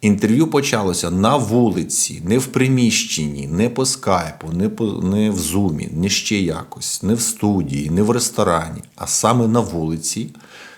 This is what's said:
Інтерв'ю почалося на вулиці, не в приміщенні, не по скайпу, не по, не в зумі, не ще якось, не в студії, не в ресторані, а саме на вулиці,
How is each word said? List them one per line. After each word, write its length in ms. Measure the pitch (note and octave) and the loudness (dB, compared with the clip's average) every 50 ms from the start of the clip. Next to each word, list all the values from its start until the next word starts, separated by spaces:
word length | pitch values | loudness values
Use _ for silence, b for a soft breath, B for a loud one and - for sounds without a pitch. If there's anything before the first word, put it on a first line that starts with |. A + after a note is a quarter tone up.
Інтерв'ю 460 | - G#2+ G2+ - A#2 G#2+ A2 C3+ D#3+ E3 | 2 2 2 4 4 4 4 4 4 4
почалося 640 | - D3 C#3 C#3 - A2 G2+ F#2 F2 - - F2 | 4 2 2 2 0 0 0 0 -2 0 -2 -2
на 260 | F2 F#2 G2+ A#2 C#3 C#3+ | 0 2 4 4 4 4
вулиці, 840 | A#2+ G2 A2 B2 A#2+ A2 F2+ F2+ D#2+ - - - - - - - D#2+ | 2 2 2 4 4 4 2 0 -2 -2 -2 -2 -2 -4 -4 -6 -2
не 120 | F2 A2 C3 | 0 0 0
в 80 | C3 | 0
приміщенні, 1000 | - - - C3 C3 C3 B2+ B2 A2+ G#2 - - - - - D#2 D2 C#2+ C#2 C#2 C#2 | 0 0 0 2 2 4 4 4 4 2 2 -2 -2 -4 -4 -4 -4 -4 -6 -8 -6
не 220 | D#2+ F2+ A2+ A#2+ | -2 0 0 0
по 160 | A#2+ - C3 | 0 0 -2
скайпу, 600 | C3 - - - G#2+ F#2+ F2 E2 D#2 D2+ - - D#2 E2 | -2 -2 -4 0 0 0 0 0 -4 -10 -12 -10 -6 -4
не 160 | F2 G2 A2 | -2 -2 -2
по, 160 | G#2+ G#2+ A#2 | 0 -2 -2
не 440 | G#2+ F#2 E2 E2+ F#2 G2+ G#2+ G#2+ G#2+ | -2 -2 -2 -2 0 0 2 2 0
в 100 | G2+ F2+ | 0 -2
зумі, 500 | E2 D#2 E2+ G2+ G2+ F#2 D2+ C#2+ B1 - - | -4 -2 0 0 0 0 0 -2 -6 -6 -4
не 160 | D#2 F2+ G2+ | -2 -2 0
ще 300 | - - - - G#2+ G2+ | -2 -2 -2 -2 0 0
якось, 640 | F#2+ E2 D2+ - - - - - - - - - - | 0 0 -2 -4 -8 -12 -12 -10 -8 -8 -8 -4 -2
не 100 | F#2 A2+ | -2 -2
в 80 | A#2 | 0
студії, 680 | A#2 C3+ - - - G#2 G2+ F#2+ D#2+ C#2 C#2 C#2 D2 D2+ | -2 -4 -4 0 0 0 2 2 0 -2 -4 -4 -4 -2
не 120 | E2 F#2 | 0 2
в 100 | G#2+ G#2+ | 2 2
ресторані, 680 | A#2+ B2 A#2+ - - - D#3+ F#2 E2+ D#2+ D#2+ E2 D#2+ - - - _ | 2 0 0 -2 0 0 2 2 2 0 0 -4 -10 -12 -14 -18 _
а 120 | - - - | -12 -8 -4
саме 400 | - - - G#2+ A#2+ B2 A#2 A2 | -4 0 2 4 4 4 4 4
на 120 | A2+ A#2+ | 2 2
вулиці, 720 | A2 F#2 F2 E2 D#2+ D#2+ E2 D#2+ D#2+ - - A2 A#2 - - B B B B B B B B | 0 0 -2 -4 -2 -2 -4 -4 -4 -6 -6 -6 -8 -10 -12 B B B B B B B B